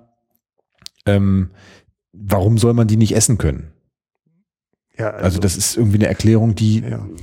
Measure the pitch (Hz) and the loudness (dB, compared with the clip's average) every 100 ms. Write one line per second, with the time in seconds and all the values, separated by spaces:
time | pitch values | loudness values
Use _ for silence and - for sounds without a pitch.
0 | _ _ _ _ _ _ _ _ - _ | _ _ _ _ _ _ _ _ -20 _
1 | - 101 98 95 92 - - - _ _ | 0 2 2 0 -2 -8 -20 -20 _ _
2 | _ 87 104 101 95 113 117 117 113 110 | _ -16 -4 0 2 2 2 2 2 2
3 | 107 110 - 110 80 67 76 _ _ _ | 2 2 0 0 -2 -4 -10 _ _ _
4 | _ _ _ _ _ _ _ _ _ - | _ _ _ _ _ _ _ _ _ -8
5 | 110 104 92 87 98 85 - - 113 101 | -8 -2 -2 0 -2 -2 -4 0 0 2
6 | 107 - 110 110 113 107 110 107 117 113 | 0 2 2 4 2 0 0 0 -2 -8
7 | 101 85 | -12 -16